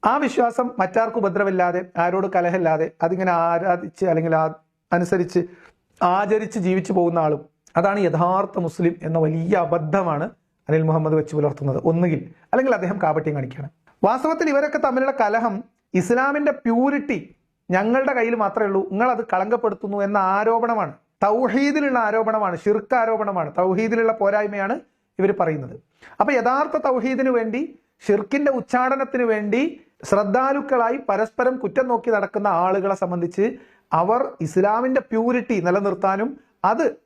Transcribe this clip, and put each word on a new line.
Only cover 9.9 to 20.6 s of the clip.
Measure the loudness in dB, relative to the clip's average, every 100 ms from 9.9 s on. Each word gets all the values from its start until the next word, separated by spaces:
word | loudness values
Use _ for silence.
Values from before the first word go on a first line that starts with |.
| 0 0 -2 -4 -10 _ _ -2
അനിൽ | 0
മുഹമ്മദ് | 2 2 2
വെച്ച് | 0 0 0
പുലർത്തുന്നത്. | -2 -2 -4 -2
ഒന്നുകിൽ | 0 2 2 0 -6 -18 _
അല്ലെങ്കിൽ | 0 0
അദ്ദേഹം | 0 -2 -2
കാപട്യം | -2 -2 -2
കാണിക്കുകയാണ്. | -4 -8 -10 -16 _ _ _
വാസ്തവത്തിൽ | 0 2 0 0 2
ഇവരൊക്കെ | 2 2 0
തമ്മിലുള്ള | 0 2 0 2
കലഹം | 2 2 0 -4 -10 _ _
ഇസ്ലാമിന്റെ | -2 2 2 2 0 0
പ്യൂരിറ്റി | 0 0 2 2 0 -2 -6 -6 _ _ _ _
ഞങ്ങളുടെ | 0 2 2 2
കയ്യിൽ | 0 0
മാത്രമേ | 0 -2 0 0
ഉള്ളൂ, | 0 -2
നിങ്ങളത് | 0 0 0 -2
കളങ്കപ്പെടുത്തുന്നു | -2 0 0 0 -4 -6 -4
എന്ന | -2 0
ആരോപണമാണ്. | 2 2 2 0